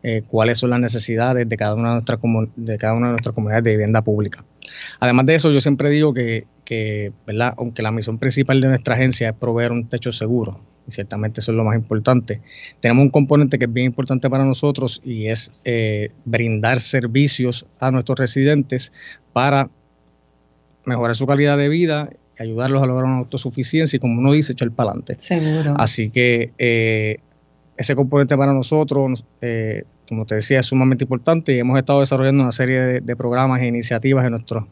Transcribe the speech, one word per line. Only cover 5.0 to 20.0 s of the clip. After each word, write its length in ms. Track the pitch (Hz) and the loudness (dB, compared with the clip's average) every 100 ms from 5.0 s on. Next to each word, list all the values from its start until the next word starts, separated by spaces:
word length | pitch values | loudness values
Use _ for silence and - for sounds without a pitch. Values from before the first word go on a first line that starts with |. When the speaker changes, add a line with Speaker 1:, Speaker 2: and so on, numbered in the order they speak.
| 123 123 131 | 2 4 4
Speaker 1:
de 100 | 160 | 4
eso, 160 | 160 | 4
yo 100 | 143 | 4
siempre 280 | 147 139 143 | 2 0 2
digo 240 | 147 151 | 2 2
que, 320 | 127 117 113 - _ - | 0 -2 -4 -8 _ -8
que, 480 | 113 107 104 104 104 - | -4 -4 -4 -6 -10 -8
¿verdad? 280 | 107 123 123 | -2 -2 -2
Aunque 240 | 120 113 | -8 -4
la 100 | 110 | -4
misión 260 | 113 107 113 | -4 -4 -2
principal 420 | 131 139 131 135 | -2 0 2 2
de 80 | 131 | 4
nuestra 280 | 131 - 120 | 2 0 0
agencia 340 | 131 120 117 | 2 2 -2
es 60 | 110 | -2
proveer 360 | 117 117 120 | -2 0 0
un 160 | 120 117 | -2 -4
techo 240 | 120 123 | -6 -6
seguro, 480 | - 110 123 107 101 - _ - | -4 -2 -2 -2 -8 -20 _ -14
y 60 | |
ciertamente 480 | - 101 98 107 110 | -12 -8 -6 -4 -4
eso 140 | 120 | -2
es 20 | 113 | 0
lo 80 | |
más 140 | 110 113 | 2 0
importante, 640 | 110 110 104 127 117 104 - - - _ | 0 0 2 2 0 -10 -10 -20 -20 _
tenemos 220 | 117 120 | 4 6
un 60 | 139 | 6
componente 480 | 151 139 147 139 127 | 4 4 4 4 0
que 80 | 120 | -2
es 80 | |
bien 120 | 117 127 | 0 -2
importante 440 | 120 127 131 131 | -2 -4 -2 0
para 140 | 135 | 2
nosotros 580 | 135 131 147 - 127 - 131 | 0 2 0 0 -4 -6 -8
y 220 | 113 107 | -6 -2
es, 220 | 113 - _ | 0 -2 _
eh, 480 | 123 117 110 104 107 - - | -4 0 0 -2 -6 -8 -4
brindar 560 | 117 117 110 113 127 | -2 0 0 0 0
servicios 840 | - 135 120 123 143 - 123 120 - _ | 0 -2 0 2 2 0 -2 -4 -12 _
a 100 | 131 | -2
nuestros 300 | 127 113 131 | 0 -2 -2
residentes 720 | 127 139 135 147 143 127 - - - - _ | 0 2 2 2 0 -4 -6 -12 -20 -20 _
para 380 | 120 139 139 131 _ _ _ | 0 2 2 -2 _ _ _